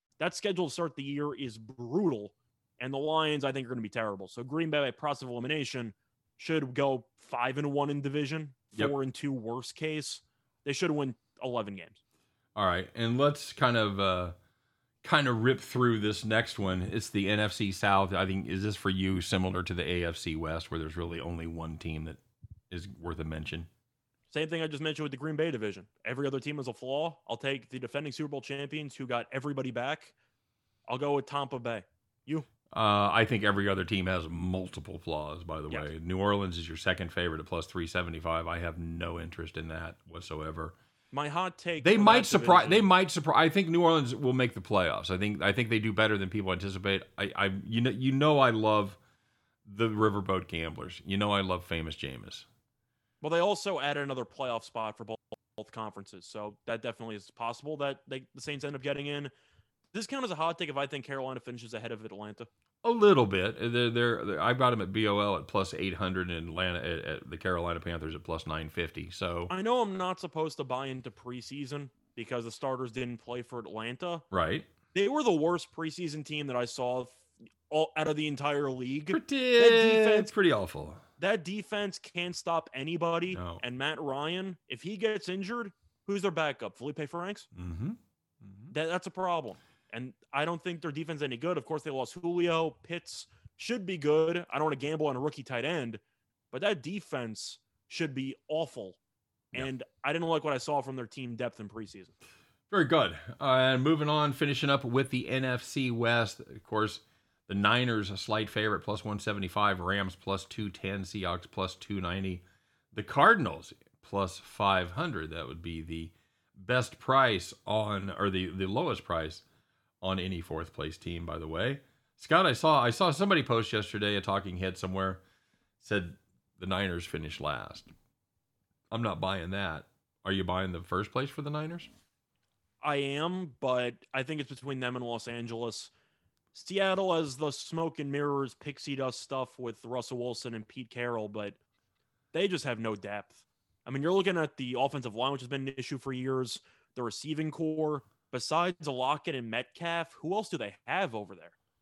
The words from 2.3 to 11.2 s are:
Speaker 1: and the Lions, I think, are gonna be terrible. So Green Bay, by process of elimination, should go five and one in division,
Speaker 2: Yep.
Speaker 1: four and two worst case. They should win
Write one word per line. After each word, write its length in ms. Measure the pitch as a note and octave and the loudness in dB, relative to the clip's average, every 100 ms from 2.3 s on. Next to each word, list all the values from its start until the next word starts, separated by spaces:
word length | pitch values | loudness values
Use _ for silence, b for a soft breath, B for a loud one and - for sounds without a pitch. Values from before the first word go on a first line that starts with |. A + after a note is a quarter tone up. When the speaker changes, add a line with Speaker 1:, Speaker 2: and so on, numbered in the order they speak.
| - _ _ _ - | -16 _ _ _ -10
Speaker 1:
and 120 | B2+ | -6
the 60 | C3+ | -2
Lions, 460 | D3+ D#3+ D#3 D3+ | 2 2 4 2
I 80 | C#3 | 0
think, 140 | C3 A#2+ | -2 -4
are 20 | |
gonna 140 | B2 | -6
be 60 | G#2+ | -4
terrible. 380 | A#2+ A2 G2 F#2+ | -2 -2 -4 -8
So 160 | - | -12
Green 280 | B2 D#3 E3 | -6 -4 0
Bay, 100 | D3 | 2
by 100 | C3+ | 0
process 320 | A#2+ D3+ C3+ | 0 -4 -4
of 60 | C3 | -6
elimination, 680 | A#2+ B2+ D#3 C#3 C3 A#2 - _ _ _ _ | -6 -2 -2 -2 -4 -8 -10 _ _ _ _
should 340 | - D#3+ C3+ | -2 0 0
go 300 | B2 C#3 B2+ - _ | 2 2 2 -4 _
five 400 | - B2+ B2+ C3 | -8 -2 0 0
and 140 | D3 | 0
one 180 | C#3+ C#3+ | 0 0
in 100 | C#3+ | 0
division, 540 | C#3 D3 C#3 D#3+ D3+ - _ | -2 -2 -2 -4 -8 -16 _
Speaker 2:
Yep. 160 | G#2+ C#3 | -2 0
Speaker 1:
four 120 | C#3 | 2
and 120 | C3 | -2
two 180 | - D3 | -2 -4
worst 420 | C3 A2 B2 B2 | -2 -4 -6 -8
case. 480 | - D#3 D3+ - - _ _ _ _ | -6 -4 -4 -6 -10 _ _ _ _
They 80 | - | -4
should 180 | C#3 F3 | 0 0
win 240 | D3 C3+ A2+ | 2 -2 -4